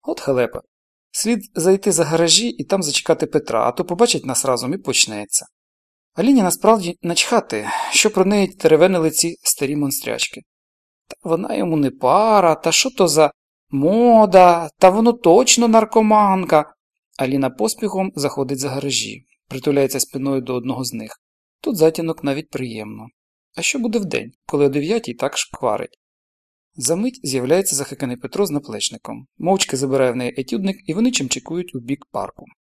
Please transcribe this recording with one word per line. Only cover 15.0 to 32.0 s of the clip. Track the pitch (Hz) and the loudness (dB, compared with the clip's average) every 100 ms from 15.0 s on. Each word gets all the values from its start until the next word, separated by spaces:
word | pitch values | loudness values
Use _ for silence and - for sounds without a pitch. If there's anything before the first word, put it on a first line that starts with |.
| 226 | 2
точно | 240 170 180 247 - 233 | 2 6 6 6 2 4
наркоманка. | 226 214 226 214 214 202 190 175 156 147 _ _ _ _ - | 4 4 2 4 4 4 2 2 2 2 _ _ _ _ -6
Аліна | 135 139 131 | -2 0 -2
поспіхом | - 220 - 214 190 190 175 | -2 -4 -4 -6 -4 -6 -4
заходить | 139 139 131 135 | -6 -4 -6 -4
за | 135 | -6
гаражі, | 131 139 131 107 107 _ _ _ | -6 -4 -6 -6 -12 _ _ _
притуляється | 131 147 139 135 135 | -8 -2 0 0 -2
спиною | - 135 139 135 | -6 -6 -4 -4
до | 123 127 | -4 -8
одного | 120 123 | -6 -8
з | 127 | -8
них. | 113 110 - _ _ _ _ | -10 -14 -18 _ _ _ _
Тут | - 208 | -6 2
затінок | 160 160 165 160 | 2 2 -6 -6
навіть | 147 139 160 | -6 -6 -8
приємно. | 131 127 110 104 107 113 _ _ _ _ - | -10 -8 -10 -12 -14 -20 _ _ _ _ -8
А | |
що | - 285 | -6 -4
буде | 233 220 | -2 -4
вдень, | 190 127 117 _ - | -4 -6 -8 _ -6
коли | 143 143 | 0 0
о | |
дев'ятій | 139 147 226 226 | 0 -2 -4 -4
так | 117 135 - | -6 -6 -6
шкварить? | - - 123 104 - _ _ _ _ _ _ _ _ - | -10 -6 -4 -4 -8 _ _ _ _ _ _ _ _ -10
Замить | 123 170 240 254 | -4 -2 -4 -6
з'являється | 151 131 127 170 190 139 | -6 -4 0 0 0 -4
захиканий | 139 135 131 123 | -8 -8 -8 -8
Петро | 123 - 202 | -10 -4 -2
з | |
наплечником. | 147 143 107 - 110 - 117 131 _ | -4 -8 -8 -8 -8 -16 -16 -18 _
Мовчки | 160 190 - 131 | 0 0 0 -2
забирає | 135 135 127 | -2 2 0
в | 123 | 0
неї | 123 131 | -6 -8
етюдник, | 131 117 - 95 - | -6 -4 -4 -6 -6
і | |
вони | 160 247 | -2 0
чимчикують | 254 131 - - 170 175 131 | 0 -4 -6 -6 -10 -8 -12
у | |
бік | 117 143 | -8 -8